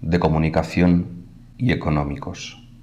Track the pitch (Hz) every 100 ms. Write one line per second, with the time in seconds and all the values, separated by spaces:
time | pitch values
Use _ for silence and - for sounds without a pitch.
0 | 80 85 82 78 78 78 - - 87 87
1 | 87 - - - - - 123 - - 76
2 | 71 69 - 92 - - - -